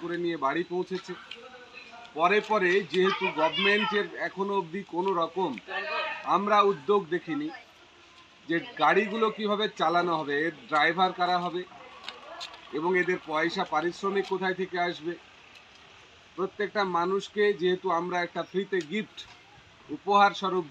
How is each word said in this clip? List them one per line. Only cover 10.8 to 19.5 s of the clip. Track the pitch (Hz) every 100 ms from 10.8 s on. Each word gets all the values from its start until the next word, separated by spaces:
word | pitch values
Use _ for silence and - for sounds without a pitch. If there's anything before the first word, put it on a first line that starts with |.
| 156 170 185
কারা | 175 180 180
হবে | 175 170 180 - - - - - - - - - -
এবং | 139 170 180
এদের | 175 180 -
পয়সা | 156 165 170
পারিশ্রমিক | 175 156 170 170 196 196 190
কোথায় | 185 185
থেকে | 180 185 180
আসবে, | 175 147 156 165 - - - - - - - - - - - -
প্রত্যেকটা | 185 - 202 214
মানুষকে | 196 170 175 196 196 208 208
যেহেতু | 196 185 180 190
আমরা | 165 175 175
একটা | 175 180
ফ্রিতে | 160 185 190 190 147
গিফট | 202 180 - - - -